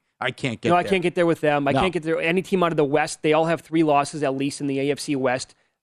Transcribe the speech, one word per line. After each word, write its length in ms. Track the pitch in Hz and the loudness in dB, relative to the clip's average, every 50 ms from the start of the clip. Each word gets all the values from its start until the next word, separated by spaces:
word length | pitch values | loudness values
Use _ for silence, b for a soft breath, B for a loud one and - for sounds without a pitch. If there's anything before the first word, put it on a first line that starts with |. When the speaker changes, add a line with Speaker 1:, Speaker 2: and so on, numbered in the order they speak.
| _ _ _ _ | _ _ _ _
Speaker 1:
I 100 | 113 131 | -8 -8
can't 320 | 131 - - 135 110 - | -6 -4 -4 -4 -4 -2
get 80 | - - | 0 2
Speaker 2:
No, 60 | 170 | 2
I 80 | 175 175 | 2 2
Speaker 1:
there. 80 | - | 2
Speaker 2:
can't 100 | 196 185 | 0 0
get 140 | 170 180 170 | 0 -2 0
there 100 | 185 175 | 0 0
with 160 | 170 160 - | 0 0 0
them. 260 | - 151 147 143 143 | 0 0 0 2 0
I 40 | 139 | 0
Speaker 1:
No. 80 | 127 135 | 2 2
Speaker 2:
can't 140 | - 190 160 | 0 0 -2
get 100 | 175 151 | -4 -4
there. 180 | 160 165 - | -4 -4 -2
Any 220 | - 165 170 190 180 | 0 0 0 0 0
team 180 | - 196 185 | 0 0 2
out 100 | 180 170 | 2 2
of 60 | 165 | 2
the 80 | 156 151 | 2 0
West, 380 | 135 143 151 151 160 - - - | 2 2 0 0 0 -4 -4 0
they 100 | 160 151 | 2 4
all 120 | 156 165 | 4 4
have 160 | 165 165 151 | 2 0 -4
three 200 | - - 156 165 165 | -4 -4 0 2 2
losses 380 | 151 147 143 143 - - 156 | 4 4 2 2 0 -4 -4
at 140 | 143 135 135 | -2 -2 -2
least 240 | 135 139 143 - - | -2 -4 -4 -4 -6
in 60 | 147 | -6
the 120 | 139 135 135 | -4 -4 -2
A 120 | 135 143 | -2 -2
F 80 | 139 135 | -2 -4
C 160 | - - 147 | -4 -4 -4
West. 400 | 131 131 127 123 127 - - - _ _ _ _ _ | 0 0 0 0 -2 -4 -10 -16 _ _ _ _ _